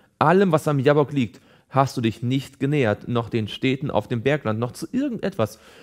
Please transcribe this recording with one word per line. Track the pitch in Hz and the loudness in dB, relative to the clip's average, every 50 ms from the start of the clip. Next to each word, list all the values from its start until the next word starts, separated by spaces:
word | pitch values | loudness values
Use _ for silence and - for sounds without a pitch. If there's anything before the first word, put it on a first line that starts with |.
| _ _ _ - | _ _ _ 0
allem, | 131 147 175 190 202 185 | 2 4 4 4 4 4
was | 156 156 - | 2 2 2
am | 156 147 139 | 0 0 2
Jabok | 123 143 147 151 147 - 147 | 4 4 4 4 2 2 0
liegt, | 143 123 104 - - _ _ _ _ _ _ | -2 -2 -2 -4 -10 _ _ _ _ _ _
hast | - 135 139 127 - - | 2 2 2 2 0 -2
du | |
dich | 120 110 101 - - | -2 -2 -2 -2 -4
nicht | 120 131 139 135 - - - | -2 -2 -2 -4 -6 -8 -6
genähert, | 139 139 147 147 131 107 104 - - - | -4 -2 0 2 2 2 0 -2 -4 -4
noch | 123 120 117 104 | -4 -4 -2 -2
den | - 117 107 98 | -2 -4 -4 -4
Städten | - - - 135 127 131 - 135 | -6 -4 -2 -2 -2 -2 -4 -4
auf | - 101 104 - | -2 -2 -2 -2
dem | 127 117 104 | -4 -2 0
Bergland, | 135 143 151 - 110 107 110 | 0 0 0 -2 -4 -4 -2
noch | 117 123 113 | -4 -6 -6
zu | - - - | -10 -10 -6
irgendetwas | - 247 277 302 233 - - 196 - - 110 104 - - - - - - | -4 -4 -4 -4 -4 -6 -6 -6 -4 -2 -4 -4 -4 -8 -20 -20 -20 -20